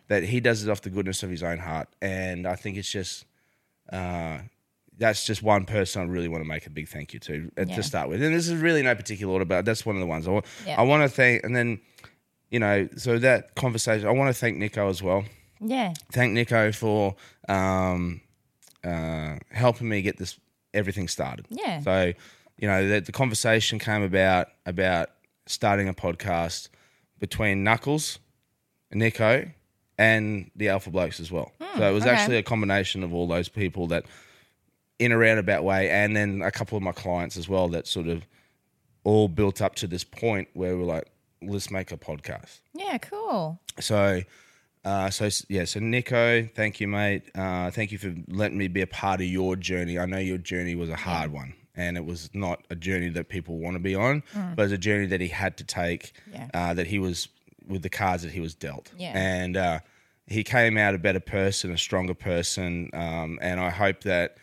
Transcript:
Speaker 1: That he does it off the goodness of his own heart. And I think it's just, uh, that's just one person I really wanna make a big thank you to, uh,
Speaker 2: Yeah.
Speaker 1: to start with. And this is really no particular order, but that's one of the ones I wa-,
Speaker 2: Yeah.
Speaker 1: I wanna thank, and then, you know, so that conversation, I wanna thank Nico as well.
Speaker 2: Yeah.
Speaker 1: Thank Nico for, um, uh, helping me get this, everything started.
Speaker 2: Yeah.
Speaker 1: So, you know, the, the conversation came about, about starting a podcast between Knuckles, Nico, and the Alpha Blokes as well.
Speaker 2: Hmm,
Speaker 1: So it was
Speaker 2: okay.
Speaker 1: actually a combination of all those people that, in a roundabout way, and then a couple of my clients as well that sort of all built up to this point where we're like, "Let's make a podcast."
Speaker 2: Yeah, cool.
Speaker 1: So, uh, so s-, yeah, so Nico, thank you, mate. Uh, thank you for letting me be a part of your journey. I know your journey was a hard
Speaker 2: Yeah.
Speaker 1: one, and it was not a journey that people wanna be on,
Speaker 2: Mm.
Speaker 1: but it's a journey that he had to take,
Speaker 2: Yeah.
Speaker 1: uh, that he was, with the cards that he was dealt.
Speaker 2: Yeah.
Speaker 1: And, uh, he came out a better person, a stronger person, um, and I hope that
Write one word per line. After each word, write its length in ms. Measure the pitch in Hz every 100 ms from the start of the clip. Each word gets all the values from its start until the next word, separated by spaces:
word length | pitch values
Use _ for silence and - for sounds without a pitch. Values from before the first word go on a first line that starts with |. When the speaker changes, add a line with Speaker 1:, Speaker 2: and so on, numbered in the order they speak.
| -
Speaker 1:
That 160 | 101
he 140 | 90 120
does 220 | 123 110
it 60 | 104
off 120 | 101
the 80 | 98
goodness 320 | 95 92 90
of 80 | 92
his 120 | 85
own 160 | 85 82
heart. 280 | 87 80 - _
And 440 | 98 95 92 90 90
I 100 | 90
think 200 | 107 98
it's 140 | 95
just, 340 | 101 90 - - _ _ _ _ _ -
uh, 500 | 92 90 87 82 73 95 _ _ _ _ -
that's 260 | 113 104
just 180 | - 107
one 220 | 107 101
person 380 | 92 107 92 98
I 20 |
really 240 | 87 90 85
wanna 160 | 82
make 220 | 78 78 -
a 40 |
big 180 | 76 78
thank 260 | 76 73
you 60 | -
to, 300 | - 76 82 -
uh, 80 | 92
Speaker 2:
Yeah. 100 | 92
Speaker 1:
to 60 |
start 280 | 101 87 69
with. 120 | 92
And 120 | 151
this 140 | 170 170
is 120 | 165
really 220 | 165 156
no 120 | 131
particular 380 | 110 - 104 98
order, 140 | 92 87
but 180 | 92
that's 220 | 104 110 113
one 100 | 98
of 40 |
the 60 | 87
ones 220 | 80 85
I 40 |
wa-, 100 | 101 - - -
Speaker 2:
Yeah. 120 | 131
Speaker 1:
I 40 |
wanna 260 | 123 151 143
thank, 340 | - 123 120
and 140 | 107 123
then, 240 | 120 110 - - - _ _ _ _
you 80 | -
know, 280 | 104 101 92 -
so 220 | 127 117
that 360 | 131 123 -
conversation, 520 | - 127 110 - 110 104
I 40 |
wanna 240 | 127 139
thank 240 | 120 117 80
Nico 320 | 104 107 101
as 120 | 90
well. 220 | 95 98 104 - _ _
Speaker 2:
Yeah. 360 | 220 262 202 160 -
Speaker 1:
Thank 220 | 123 123
Nico 360 | 110 117 117 107
for, 460 | 104 110 107 98 95 - _ -
um, 720 | 98 95 92 92 90 87 85 - _ _ _ - _
uh, 520 | 90 82 80 80 78 69 -
helping 380 | 110 127 - 117
me 120 | 104
get 140 | 98 -
this, 200 | 90 - _ _ _
everything 360 | 101 98 104 87
started. 380 | - 65 58 -
Speaker 2:
Yeah. 300 | 277 381 160
Speaker 1:
So, 320 | 143 95 90 85 - - _ -
you 100 | 104
know, 180 | 95 98
the, 120 | 104
the 120 | 85
conversation 640 | - 131 110 117 110 - 107
came 220 | 113 107
about, 460 | 98 95 95 92 - _ -
about 440 | 87 92 87 80 _ _ _ -
starting 420 | - 113 101 98
a 60 |
podcast 720 | 87 90 85 101 85 82 - - _ _ _ _ _
between 460 | 101 - 107 98
Knuckles, 540 | 101 113 139 151 - - _ _ _ _ _ _ _
Nico, 580 | 104 113 - 110 127 175 - _ _ _ -
and 500 | 110 110 107 104 90
the 140 | 90 104
Alpha 220 | 98 90
Blokes 280 | 90 82 76
as 140 | 82
well. 200 | 85 58 -
Speaker 2:
Hmm, 180 | - -
Speaker 1:
So 100 | 104
it 20 |
was 120 | 101
Speaker 2:
okay. 80 | 123
Speaker 1:
actually 220 | 117 104 117
a 60 |
combination 580 | - 113 101 98 92 95
of 100 | 90
all 140 | 87 87
those 220 | 85 87
people 400 | - 95 95 85
that, 160 | 85 - - - - _ _ _ _ _ -
in 100 | 120
a 80 | 117
roundabout 460 | 113 110 95 92
way, 260 | 90 95 95
and 260 | 98 104 107
then 240 | 104 98
a 120 | 92
couple 240 | - 92 107
of 40 |
my 80 | 95
clients 440 | - 92 87 85 90
as 120 | 85
well 200 | 95 87
that 160 | 85 -
sort 180 | 95 82
of 180 | 82 - _ _ _ _ _ _ _
all 220 | 104 107 104
built 320 | 80 101 -
up 140 | 101 -
to 100 | 95
this 160 | 87
point 440 | - - 113 101 -
where 220 | 87 90 90
we're 80 |
like, 240 | 87 80 - _ _ _
"Let's 280 | 92 101 -
make 200 | 95 92
a 40 | 82
podcast." 640 | - 73 - - - - _
Speaker 2:
Yeah, 240 | 311 392 262
cool. 600 | - 415 440 226 156 170 - -
Speaker 1:
So, 420 | - 104 98 90 95 - - _ _ _
uh, 260 | 98 98 95
so 160 | 95 107
s-, 180 | - -
yeah, 160 | 98
so 160 | 85 104
Nico, 640 | 113 123 - 123 117 117 113
thank 260 | - 107 -
you, 80 | 101
mate. 360 | 101 101 95 -
Uh, 360 | 95 95 90 90
thank 220 | 101 104
you 60 | 104
for 160 | 98 85 -
letting 300 | 95 107 98
me 100 | 92
be 120 | 92
a 60 | 92
part 320 | - 98 95
of 60 | 90
your 280 | 92 92 92
journey. 420 | 90 90 87 87
I 80 | 90
know 120 | 95
your 200 | 95 92
journey 360 | 85 90 87
was 140 | 87 82
a 60 | 80
hard 340 | 92 85 78
Speaker 2:
Yeah. 60 | 73
Speaker 1:
one, 160 | 65 - _ -
and 200 | 87 87
it 80 |
was 260 | 80 85 82
not 300 | 101 92 87 -
a 40 | 85
journey 320 | 87 92 87
that 180 | 85 82
people 300 | 95 82 82
wanna 200 | 85 90
be 140 | 95
on, 280 | 95 120 147 -
Speaker 2:
Mm. 220 | 208 180 165
Speaker 1:
but 60 |
it's 80 | 104
a 60 | 98
journey 280 | 104 104 98
that 140 | 92
he 80 | 87
had 280 | - 95 -
to 60 |
take, 480 | - - 87 87 - - -
Speaker 2:
Yeah. 160 | - -
Speaker 1:
uh, 200 | 87 87
that 140 | 85 82
he 100 | 101
was, 300 | 92 87 - _ _ _ -
with 140 | 95
the 80 | 92
cards 320 | - 98 87
that 80 | 82
he 80 | 87
was 140 | 82
dealt. 360 | - 78 69 - 180
Speaker 2:
Yeah. 140 | 180 95
Speaker 1:
And, 400 | 95 90 90 92
uh, 220 | 87 80 - _ _ _ -
he 160 | 110
came 340 | 101 131 117 110
out 180 | 104
a 40 | 95
better 220 | 98 92
person, 500 | - 101 98 95 90
a 80 | 82
stronger 360 | - 95 90
person, 760 | 90 98 87 85 - 90 87 85
um, 460 | - 85 82 80 82
and 200 | 90 90
I 100 | 90
hope 320 | 87 98 92
that 340 | 104 87 85 -